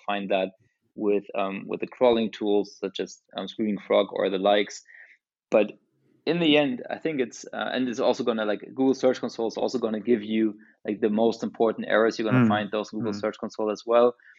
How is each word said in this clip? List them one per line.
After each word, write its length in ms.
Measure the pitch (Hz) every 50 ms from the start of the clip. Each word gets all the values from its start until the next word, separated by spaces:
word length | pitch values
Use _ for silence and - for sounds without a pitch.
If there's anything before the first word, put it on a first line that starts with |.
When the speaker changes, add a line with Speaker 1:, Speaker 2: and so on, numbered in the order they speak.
| -
Speaker 1:
find 240 | - 101 101 98 95
that 220 | 101 95 95 92 - _ _ _ _ _ _ _ _
with, 300 | - 110 101 104 101 98 - -
um, 300 | 101 98 98 98 98 -
with 120 | 92 101 -
the 60 | -
crawling 440 | - - - 127 123 117 113 113 101
tools 480 | - - 110 104 101 104 98 98 - -
such 200 | - 95 - -
as, 180 | 95 92 - - _ _ -
um, 100 | - 95
Screaming 300 | 95 - - 113 107 101 92 -
Frog 200 | - 104 104 101 98
or 180 | - 98 98 95
the 80 | 98 92
likes. 440 | 95 101 104 104 101 - - - - _ - - - - _ _ _ _ _ _ _ _
But 220 | - 110 101 104 - _ _ _ _ _ _ _ _ _ _
in 160 | - 160 175
the 160 | 170 156 147
end, 260 | 147 147 139 120 117 - -
I 80 | -
think 240 | - - 160 156 135
it's, 240 | 127 120 - - - -
uh, 160 | - 110 107 -
and 160 | - 123 131
it's 140 | 127 113 127
also 240 | 117 120 120 - 127
gonna, 220 | 120 113 110 107
like, 140 | 107 104 101
Google 340 | - - - 131 131 135 127
Search 260 | - - 127 123 -
Console 280 | - 120 - - 113 107
is 100 | - -
also 200 | 110 110 - 123
gonna 220 | 113 110 110 107
give 220 | 98 120 120 107
you, 320 | 104 107 110 110 110 107 104 - - _ _ _ -
like, 160 | 113 104 98
the 80 | 117 107
most 320 | 104 107 113 117 107 -
important 460 | - 110 - - 117 113 110 - 107 -
errors. 280 | 104 107 110 113 107 -
You're 120 | 110 110
gonna 140 | 123 127 120
Speaker 2:
Hmm. 40 | 110
Speaker 1:
find 220 | 104 104 104 98
those 180 | 110 107 101 -
Google 240 | - 107 113 110
Speaker 2:
Hmm. 60 | 98 104
Speaker 1:
Search 180 | 104 110 104 -
Console 320 | - 107 - - 110 107
as 120 | 104 - -
well. 300 | 117 117 120 120 123 120 _ _ - -